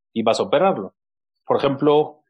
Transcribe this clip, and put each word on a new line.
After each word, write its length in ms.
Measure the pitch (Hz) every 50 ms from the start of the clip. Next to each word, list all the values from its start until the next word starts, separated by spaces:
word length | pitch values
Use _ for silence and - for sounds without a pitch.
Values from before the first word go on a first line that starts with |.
| _ _ _
y 100 | 113 110
vas 180 | 113 110 -
a 20 | 107
operarlo. 500 | 95 117 147 180 196 165 117 98 90 - _ _ _ _ _ _ _ _ _ _
Por 100 | - 127
ejemplo, 640 | 113 - 139 135 123 147 147 147 151 151 151 - _ _ _